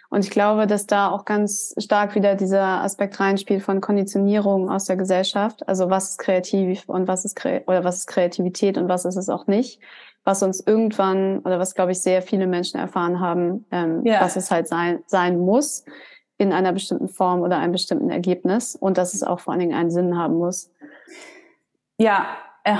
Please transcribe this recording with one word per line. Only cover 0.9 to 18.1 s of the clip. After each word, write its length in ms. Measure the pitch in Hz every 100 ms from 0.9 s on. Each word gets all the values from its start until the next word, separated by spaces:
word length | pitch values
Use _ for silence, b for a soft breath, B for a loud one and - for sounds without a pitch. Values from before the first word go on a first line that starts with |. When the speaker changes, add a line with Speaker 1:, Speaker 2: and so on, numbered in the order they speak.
| 202 196
Speaker 1:
auch 160 | 196 -
ganz 500 | 208 208 - - -
stark 380 | - 208 208 208
wieder 180 | 202
dieser 480 | 196 190 196 190 185
Aspekt 380 | 196 - 202 -
reinspielt 420 | 196 196 - 196
von 200 | 196 190
Konditionierung 880 | 196 202 196 196 202 208 202 196 185
aus 160 | 190 -
der 100 | 185
Gesellschaft. 720 | 190 180 190 202 214 - -
Also 240 | 190 180
was 200 | 190 190
ist 60 | -
kreativ 720 | - 185 185 196 185 196 -
und 180 | 185 185
was 160 | 185
ist 140 | 202 -
kre-, 260 | - 185 190
oder 160 | 185
was 140 | 180 180
ist 100 | -
Kreativität 720 | - 175 175 180 180 202 190
und 100 | 180
was 160 | 180 175
ist 120 | 185
es 120 | 190
auch 160 | - -
nicht? 340 | 202 262 - B B B _
Was 180 | - 196
uns 240 | 196 190 -
irgendwann, 760 | 220 220 214 190 190 190 190
oder 200 | 185 180
was, 160 | 185 -
glaub 140 | 180
ich, 120 | 185
sehr 220 | 185 185
viele 240 | 185 196 185
Menschen 320 | 175 180 -
erfahren 400 | - 180 175 175
haben, 460 | 180 175 175 196 -
ähm, 300 | 180 165 165 233
Speaker 2:
Ja. 160 | 208
Speaker 1:
was 160 | 185 196
es 120 | 185
halt 180 | 170 165
sein, 360 | 170 175 170 -
sein 320 | 190 180 175
muss 480 | 180 233 294 - B B B B _ -
in 140 | 202
einer 220 | 175 185
bestimmten 360 | 180 - - 185
Form 320 | - 185 180
oder 180 | 180 156
einem 140 | 170
bestimmten 360 | 180 - 170
Ergebnis 680 | 175